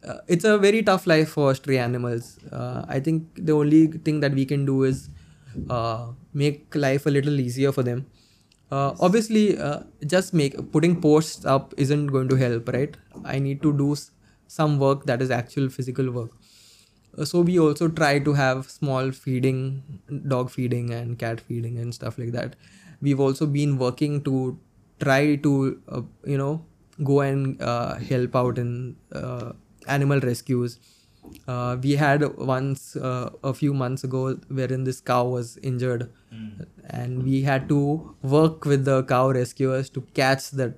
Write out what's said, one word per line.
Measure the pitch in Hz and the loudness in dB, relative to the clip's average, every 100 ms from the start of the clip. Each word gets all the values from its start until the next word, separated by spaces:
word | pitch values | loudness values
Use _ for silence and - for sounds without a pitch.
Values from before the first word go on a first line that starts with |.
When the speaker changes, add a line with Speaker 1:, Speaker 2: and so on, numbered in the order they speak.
| - | -12
Speaker 1:
uh, | - - | -14 0
it's | 175 214 | 2 4
a | 214 | 6
very | 196 220 | 6 4
tough | 214 185 180 | 4 2 4
life | 156 156 | 4 4
for | 156 139 135 | 2 2 2
stray | - 131 | 0 0
animals. | 120 123 123 117 117 - 143 | 0 -2 -2 -4 -8 -20 -14
Uh, | 127 123 123 - | -10 -8 -8 -6
I | 135 | -4
think | 147 160 160 - | 0 -2 -4 -8
the | 165 | 0
only | 151 147 156 160 | 2 6 6 6
thing | 160 - 151 | 2 -4 0
that | 143 | 0
we | 139 135 | 0 0
can | 147 139 | 0 0
do | 135 | 2
is, | 131 131 - - - - - - - | 2 0 -6 -20 -20 -20 -14 -12 -6
uh, | 123 113 113 120 123 - | -4 -2 -6 -10 -16 -10
make | 143 143 147 _ 151 | -2 -2 -2 _ -2
life | 139 135 151 | 2 2 2
a | |
little | 143 139 143 | 2 2 0
easier | 123 123 139 | -2 0 0
for | 135 | 2
them. | 123 120 135 _ _ _ _ _ _ | 0 -2 -8 _ _ _ _ _ _
Uh, | 139 139 | -4 -2
Speaker 2:
Yes. | - | 2
Speaker 1:
obviously, | 180 214 220 220 208 - | 4 4 2 4 4 2
uh, | 139 147 - _ 151 | -2 -6 -10 _ 0
just | 180 185 | 0 2
make, | 165 139 - - | 0 0 -2 -2
putting | 156 165 175 | 2 2 4
posts | 151 151 160 - - | 6 4 4 -6 0
up | 135 - - | 0 0 -2
isn't | 135 147 143 | 0 2 0
going | 135 131 | 0 2
to | 131 | 2
help, | 127 117 117 | 2 0 -2
right? | 127 147 - _ - | -2 -4 -6 _ -16
I | - 135 | -6 -4
need | 139 139 | -2 0
to | 156 | 0
do | 143 139 | 2 0
s-, | 147 - _ _ _ _ | -2 -8 _ _ _ _
some | - 151 143 | -2 0 4
work | 135 139 139 | 2 2 0
that | 120 | -2
is | 131 | 0
actual | 120 120 - 135 | -2 -2 -4 -4
physical | - 127 123 131 | -2 -6 -2 -2
work. | 123 117 _ _ _ - _ _ _ _ - | -2 -8 _ _ _ -20 _ _ _ _ -8
Uh, | 147 | -2
so | 180 | 2
we | 175 180 | 4 6
also | 156 147 170 | 4 4 -2
try | 160 151 143 | 2 2 2
to | 143 | 2
have | 143 131 131 131 | 2 2 0 -6
small | - 143 131 131 | -6 -2 0 -2
feeding, | 131 - 127 131 131 131 135 135 - - 147 147 | -4 -4 0 0 0 -4 -8 -12 -18 -12 -8 -2
dog | 127 127 | -2 -2
feeding | - 123 120 120 | -4 -2 -2 -4
and | 117 117 117 | -6 -8 -6
cat | 117 113 | -6 -6
feeding | - 120 117 120 | -8 -8 -6 -6
and | 117 | -8
stuff | 117 120 113 | -8 -10 -8
like | 117 | -6
that. | 120 127 - - - - - | -6 -8 -12 -20 -20 -20 -4
We've | 143 135 | -2 2
also | 135 135 151 | 2 2 0
been | 143 147 135 | 0 0 2
working | 127 123 147 147 | 0 0 -2 -2
to | 143 131 131 - _ _ _ _ | -2 -2 -2 -8 _ _ _ _
try | 143 135 147 147 | 2 4 4 2
to, | 147 139 135 - - | 2 2 0 -4 -10
uh, | 131 - - - | -10 -10 -14 -4
you | 143 | -2
know, | 139 156 - _ _ - | -2 -6 -10 _ _ -6
go | 139 139 | 2 2
and, | 139 139 135 - | 4 0 -2 -2
uh, | 123 120 120 - | -4 -2 -4 -6
help | 117 131 127 131 | -4 -2 0 0
out | 123 120 | 0 -2
in, | 120 120 127 - _ | -4 -6 -8 -12 _
uh, | - 127 123 117 - _ _ - | -10 -8 -10 -12 -14 _ _ -4
animal | 143 139 143 | 0 2 2
rescues. | 123 120 - 127 120 120 _ _ _ _ - - - | 0 -4 -2 -2 -2 -8 _ _ _ _ -20 -18 -10
Uh, | 123 123 123 | -6 -4 -2
we | 135 | 0
had | 143 151 143 143 - | 2 4 2 0 -2
once, | 131 131 135 135 - - | -2 -2 -2 -4 -8 -8
uh, | 131 127 123 - | -4 -4 -6 -6
a | 135 | -6
few | 123 143 | -2 -2
months | 139 127 135 | 0 -2 -4
ago | 131 131 131 131 - | -4 -4 -4 -6 -6
wherein | 135 127 131 | -6 -4 -2
this | 131 127 | -4 -6
cow | - 123 123 | 0 0 2
was | 127 117 - | -2 -6 -8
injured, | 135 123 127 120 117 - _ | -6 -2 -2 -2 -6 -14 _
Speaker 2:
Mm. | 113 110 101 - - - | -16 -14 -14 -16 -18 -12
Speaker 1:
and | 120 123 127 | -8 -6 -4
we | 131 135 | 0 0
had | 135 135 135 | 2 0 2
to | 143 143 156 160 - | 2 2 -2 -6 -10
work | 135 147 160 160 147 | 2 6 4 2 2
with | 139 135 | 2 4
the | 131 | 2
cow | 131 127 131 | 2 2 4
rescuers | 131 123 - 131 131 135 | 2 -2 -2 0 0 -4
to | 135 - | -8 -6
catch | - 131 135 - | 0 2 2 -2
that | 135 123 | -4 -4